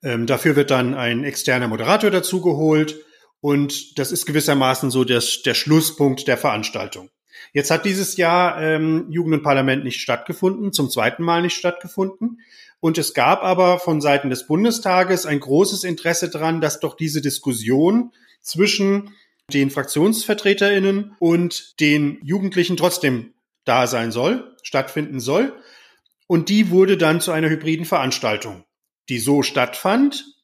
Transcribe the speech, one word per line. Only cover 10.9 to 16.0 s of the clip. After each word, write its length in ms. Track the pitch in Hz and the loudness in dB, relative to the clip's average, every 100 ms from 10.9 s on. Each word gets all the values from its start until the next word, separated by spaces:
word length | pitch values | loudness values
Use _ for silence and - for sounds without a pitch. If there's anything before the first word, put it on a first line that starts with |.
| - 113 - | 0 0 0
Mal 200 | 170 170 | -2 0
nicht 120 | 175 | 0
stattgefunden. 880 | 170 180 175 185 - 190 190 233 - _ - - _ | -2 -4 -4 -10 -6 -6 -4 -8 -8 _ -20 -20 _
Und 160 | 165 160 | -2 0
es 160 | 147 | -2
gab 300 | - 127 190 | 2 2 2
aber 360 | 185 180 185 180 | 2 2 4 2
von 220 | 180 156 | 0 0
Seiten 300 | 147 143 143 | 2 2 2
des 160 | 127 - | -6 -2
Bundestages 800 | 156 226 226 196 185 185 180 156 | 0 2 0 0 2 2 0 0
ein 140 | 147 | -4
großes 440 | 131 143 196 202 | 0 2 2 0
Interesse 460 | 180 165 | -6 -4